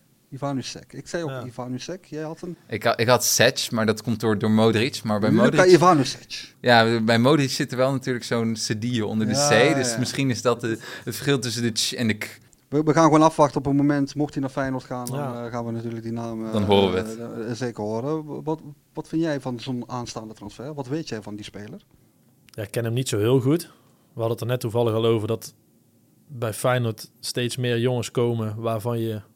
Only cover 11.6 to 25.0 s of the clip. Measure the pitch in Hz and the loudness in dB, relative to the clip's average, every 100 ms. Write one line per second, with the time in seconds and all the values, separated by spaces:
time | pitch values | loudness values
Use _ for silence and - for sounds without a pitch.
11.6 | 120 107 - 120 113 107 - - _ _ | -2 -2 -4 -2 -2 -2 -6 -14 _ _
12.6 | _ 143 156 151 160 156 160 - 147 151 | _ 0 2 6 6 8 6 6 2 2
13.6 | 139 139 143 147 139 139 147 - 135 143 | 0 2 2 2 -2 -2 -4 -4 -4 -4
14.6 | 135 131 - 127 123 135 139 120 117 120 | -4 -6 -8 -10 -6 -6 -6 -8 -6 -6
15.6 | 117 113 120 117 113 117 117 113 110 110 | -6 -6 -6 -8 -8 -8 -6 -8 -4 -2
16.6 | 101 101 98 113 110 113 117 113 113 117 | 4 6 6 2 -2 -8 -10 -8 -6 -6
17.6 | 123 113 107 113 135 156 151 143 143 160 | -6 -4 -4 -4 -4 -6 -6 -10 -8 -8
18.6 | 147 143 _ - - 160 165 143 131 123 | -10 -20 _ -16 -6 -4 -2 -2 -6 -8
19.6 | 135 123 113 123 117 - 110 110 101 - | -6 -8 -6 -8 -8 -10 -14 -14 -16 -12
20.6 | 127 147 123 151 156 110 104 104 104 98 | -12 -10 -6 -6 -6 -10 -10 -12 -12 -14
21.6 | 104 175 _ _ _ _ _ _ _ - | -16 -18 _ _ _ _ _ _ _ -12
22.6 | 101 - 117 120 135 107 110 135 120 165 | -6 -4 -2 -2 -2 0 4 4 4 0
23.6 | - _ _ _ _ - 113 117 117 123 | -2 _ _ _ _ -6 -4 -4 -4 -4
24.6 | 120 117 117 110 | -2 0 0 2